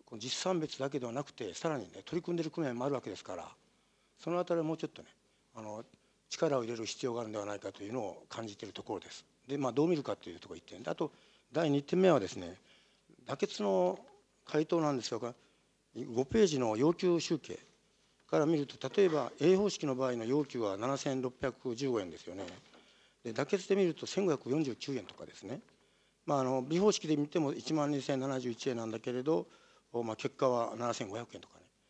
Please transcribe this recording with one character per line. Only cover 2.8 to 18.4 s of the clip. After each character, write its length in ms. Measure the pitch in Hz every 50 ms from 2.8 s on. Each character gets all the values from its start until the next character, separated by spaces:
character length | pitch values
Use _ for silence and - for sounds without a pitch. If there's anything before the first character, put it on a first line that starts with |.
| 131
あ 60 | 143
る 60 | 143
わ 60 | 123
け 80 | - 117
で 60 | 98
す 80 | - -
か 140 | - 95 87
ら、 120 | 80 80 - _ _ _ _ _ _ _ _ _ _ _ _ -
そ 100 | - 165
の 60 | 170 175
あ 60 | 175
た 100 | - 175
り 40 | 170
は 80 | 160
も 80 | 156 160
う 40 | 156
ち 60 | -
ょ 20 | 151
っ 40 |
と 100 | - -
ね、 60 | - - - _ _ _ _ _ _ _ -
あ 60 | 113
の、 240 | 110 107 104 107 117 - _ - _ _ _ _ _ -
力 280 | - - 170 160 143 131
を 60 | 117
入 40 | 113
れ 60 | 120
る 100 | 113 113
必 200 | 101 - - -
要 80 | 127 117
が 80 | 120
あ 20 | 117
る 60 | 107
ん 20 |
で 60 | 107 107
は 80 | 101
な 100 | 101 104
い 40 | 101
か 100 | - 98
と 120 | 95 - 101
い 60 | 101
う 40 | 117
の 80 | 131
を 240 | 107 95 80 - - -
感 200 | - - 113 107
じ 100 | 98 -
て 80 | -
い 20 | 101
る 60 | -
と 100 | - -
こ 120 | - 110
ろ 40 | 90
で 100 | - -
す。 160 | - - - _ _ _ _ -
で、 100 | 139 143
ま 120 | 135 127
あ、 20 |
ど 140 | 113 135 151
う 20 | 170
見 80 | 180
る 80 | 151 135
か 140 | - 101 -
と 120 | - 90
い 60 | 85
う 60 | 80
と 80 | - -
こ 60 | 85
ろ 20 | 85
一 40 | -
点 200 | - - 90 90
で、 60 | -
あ 60 | -
と、 180 | - 165 143 - - _ _ _ _ _ _ -
第 180 | 156 170 151
二 120 | 143 143 139
点 180 | - - 180
目 100 | 190 185
は 80 | 160 131
で 80 | 98 90
す 80 | -
ね、 240 | - 90 85 92 - _ _ - _ _ _ _ _ _ _ - _ - -
妥 100 | 135 -
結 260 | - - - - 208
の 340 | 202 190 185 180 180 190 - - - - - _ _ _ _ _
回 220 | - - 151 156
答 160 | 156 175 170
な 100 | 160 147
ん 60 | 143 123
で 60 | 110
す 140 | - 123 110
が、 160 | 120 120 120 - _ _ _ _ _ _ _ _ _ _ -
五 300 | 113 131 147 113 117 135
ペ 180 | - - 226 214
ー 40 | 175
ジ 120 | 151 131
の 160 | 123 113 107
要 180 | 110 135 160 175
求 280 | - - 180 175 165
集 180 | - - 170 147
計 180 | - - 87 - - - _ _ _ _ _ _ _ _ _ _ _ -
か 100 | -
ら 60 | 156